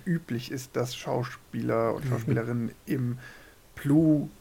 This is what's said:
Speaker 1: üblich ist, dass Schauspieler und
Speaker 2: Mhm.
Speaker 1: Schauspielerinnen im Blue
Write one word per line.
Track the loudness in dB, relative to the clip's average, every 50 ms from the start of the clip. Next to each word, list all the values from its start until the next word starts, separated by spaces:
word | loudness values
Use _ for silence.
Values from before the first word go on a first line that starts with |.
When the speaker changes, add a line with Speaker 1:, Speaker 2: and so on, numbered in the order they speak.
| -2
Speaker 1:
üblich | 0 0 0 0 -2 -4 -4 -4 -4
ist, | -8 -8 -8 -4 -2
dass | -2 -2 -2 -4
Schauspieler | -6 -4 -2 -2 -2 -2 -4 -8 -14 -14 -10 -6 -4 -2 0 2 2 2 0 0
und | -2 -2
Speaker 2:
Mhm. | -2
Speaker 1:
Schauspielerinnen | -2 -2 0 0 0 0 0 0 -2 -2 -2 -4 -6 -8 -6
im | -4 -2 -2 -2 -2 -4 -6 -10 -16 -20 -20 -20 -20 -20 -20 -20 -20 -12
Blue | -4 2 4 6 6 8 6 6 4 2 -2 -8 -8